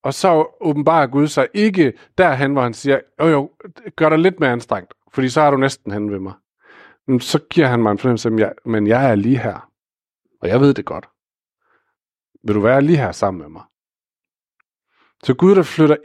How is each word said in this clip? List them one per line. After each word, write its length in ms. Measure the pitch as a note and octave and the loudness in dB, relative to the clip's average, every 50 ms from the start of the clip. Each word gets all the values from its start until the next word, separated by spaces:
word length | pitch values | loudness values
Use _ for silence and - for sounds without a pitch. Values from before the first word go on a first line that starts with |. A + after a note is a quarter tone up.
| - | -6
Og 100 | C#3 C3+ | -8 -6
så 440 | - - F#3+ E3+ D#3 D#3 - _ _ | -2 0 2 2 2 0 -2 _ _
åbenbarer 460 | G#3 E3 D3 D3+ C#3+ D#3 D#3+ D#3+ C#3+ | -4 -4 -4 0 0 2 2 2 0
Gud 200 | A#2+ C3 C#3+ D3 | 0 0 0 0
sig 200 | D#3 - C#3+ C3 - - | 0 0 -2 -2 -2 0
ikke 400 | G3+ G#3 A3 F#3+ F#3+ D#3 B2+ - _ - _ _ | 0 0 0 2 2 0 0 0 _ -20 _ _
derhen, 340 | - F#3 E3 C#3 B2+ C#3+ C#3 C#3+ | 0 2 2 2 0 -2 -2 0
hvor 80 | C#3 | 0
han 120 | B2 A#2+ A2 | -2 -2 -4
siger, 260 | - - C#3 C3+ C3 - _ _ - | -4 -2 0 0 0 -2 _ _ -2
"Jo, 60 | D3+ | 0
jo, 260 | E3 D#3 C#3 C#3 - _ _ - F#3 _ - - - _ | 2 2 0 -2 -6 _ _ -20 -20 _ -20 -20 -18 _
gør 140 | - D#3+ D#3 | 0 0 2
dig 100 | D#3 D#3 | 2 2
lidt 200 | E3 F#3+ F#3 - | 2 0 0 0
mere 120 | D#3 C3 | -2 -2
anstrengt, 420 | A#2+ A#2+ - _ A2 G2 F2+ _ - _ _ _ - | -2 -4 -4 _ -6 -6 -6 _ -20 _ _ _ -4
fordi 160 | - C3 B2+ | -2 -2 0
så 120 | B2 D#3 | 2 2
er 100 | D3+ D3 | 2 2
du 60 | C#3+ | 2
næsten 340 | C3 C3+ C3+ - _ _ G#2 | 2 0 -2 -4 _ _ -10
henne 200 | G2+ G#2 G#2 G#2 | -8 -8 -6 -6
ved 80 | G2+ F#2+ | -8 -8
mig." 140 | F#2+ F#2+ F#2+ _ _ _ _ _ _ _ - - - - _ _ _ | -10 -12 -14 _ _ _ _ _ _ _ -20 -20 -20 -20 _ _ _
Men 120 | - C3 B2 | -2 -2 -2
så 200 | - - - D3+ | -2 -2 -4 -4
giver 280 | - _ - E3+ D3+ | -4 _ 0 0 0
han 160 | B2+ B2 A#2 A2+ | 2 0 0 0
mig 80 | G#2+ | 0
en 60 | G#2 | 0
fornemmelse 300 | G2+ - B2+ A#2+ A2 - | 0 0 -2 -2 -2 -2
af, 40 | A#2 | -2
"Men 80 | A2+ A2 | 0 0
jeg, 140 | G#2+ F#2+ - - _ | -2 -2 -4 -12 _
men 220 | A#2+ A2+ G#2+ G#2 | -6 -4 -2 0
jeg 240 | G#2 A2+ B2 C#3 C3 | 0 2 2 2 0
er 40 | A2 | 0
lige 220 | G2+ G2+ A#2 C3+ | 0 0 0 -2
her, 340 | B2 A2 A2+ F#2 - - _ _ _ _ _ _ _ _ _ _ _ _ _ _ _ | -2 -2 -8 -10 -10 -18 _ _ _ _ _ _ _ _ _ _ _ _ _ _ _
og 60 | - | -6
jeg 140 | F2+ G#2 B2+ | -2 0 2
ved 120 | C#3 C#3+ C#3 | 4 2 2
det 120 | - - | 0 -6
godt. 240 | - - D#2+ - _ _ _ _ _ _ _ _ _ _ _ _ _ _ _ _ _ _ _ _ _ _ _ _ _ _ _ _ | -10 -12 -12 -14 _ _ _ _ _ _ _ _ _ _ _ _ _ _ _ _ _ _ _ _ _ _ _ _ _ _ _ _
Vil 120 | A2 G#2 | -2 -2
du 40 | G#2 | 0
være 220 | G2+ A2+ C3 C#3 | 2 2 2 2
lige 160 | C#3 D3+ F3 | 4 2 2
her 140 | C#3+ B2+ G#2+ | 0 0 -4
sammen 300 | - - A2 G2 F#2+ E2+ | -4 -4 -4 -4 -4 -8
med 80 | D2+ D2+ | -16 -18
mig?" 140 | D#2+ E2 - _ _ _ _ _ _ _ _ _ _ _ _ _ _ _ _ _ _ _ _ _ _ _ _ _ _ _ _ _ _ _ - | -20 -20 -20 _ _ _ _ _ _ _ _ _ _ _ _ _ _ _ _ _ _ _ _ _ _ _ _ _ _ _ _ _ _ _ -4
Så 100 | - B2+ | -4 0
Gud, 220 | - F3 F#3+ G3+ | 4 4 4 6
der 80 | F#3+ E3 | 4 2
flytter 320 | - - - D#3 D3+ D3+ - | 0 0 2 2 2 2 0